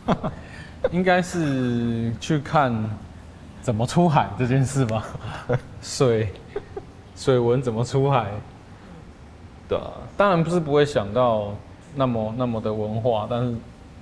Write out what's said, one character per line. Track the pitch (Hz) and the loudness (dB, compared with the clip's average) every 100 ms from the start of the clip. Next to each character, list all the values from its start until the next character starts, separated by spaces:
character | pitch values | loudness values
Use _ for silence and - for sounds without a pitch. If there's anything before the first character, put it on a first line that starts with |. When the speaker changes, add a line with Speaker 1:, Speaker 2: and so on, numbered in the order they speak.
| - | -2
Speaker 1:
<laughs> | 185 190 - - - - - - | -2 -2 -8 -14 -16 -16 -4 -2
Speaker 2:
应 | 170 | 0
该 | 185 180 | 4 2
是 | 180 175 151 131 123 120 117 117 117 113 | 2 0 0 2 0 0 0 0 -2 -4
去 | - 156 | 0 -2
看 | - 160 131 113 107 104 - - - - - - | 2 2 2 0 -2 -6 -12 -16 -18 -18 -18 -6
怎 | - | -2
么 | 107 131 | 0 2
出 | 175 175 | 4 6
海 | 143 101 101 | 6 2 0
这 | 123 | 2
件 | 135 | 4
事 | 123 135 117 | 4 2 0
吧。 | 110 - - - - - | 0 -4 -10 -10 -10 -2
<laughs> | 123 - - | -2 -2 -14
水， | - - 131 110 107 - - 403 - - - - - | -10 2 4 4 0 -6 -10 -12 -10 -14 -14 -20 -20
水 | - - 123 | -4 2 4
文 | 117 127 | 4 2
怎 | 127 | 2
么 | 110 | -2
出 | 120 139 139 | 0 2 4
海？ | 135 101 104 - - - - - 82 - - - - - - - | 2 0 -6 -12 -18 -20 -20 -20 -20 -20 -20 -20 -20 -20 -20 -4
Speaker 1:
对 | - | -4
啊。 | - - 123 - | -2 -12 -8 2
Speaker 2:
当 | 202 | 4
然 | 170 | 4
不 | 160 | 2
是 | 180 | 0
不 | 151 | 2
会 | 147 143 | 4 4
想 | 123 101 | 2 0
到 | 113 123 110 101 101 - - - | 2 4 2 0 -6 -12 -20 -12
那 | 143 131 | -2 0
么， | 113 107 113 | 2 -2 -2
那 | 123 | -2
么 | 113 | 0
的 | 107 | -2
文 | 107 107 110 | -2 -2 0
化， | 123 107 113 | 2 0 0
但 | 120 | -2
是 | 123 117 - - - - | -2 -4 -10 -18 -20 -20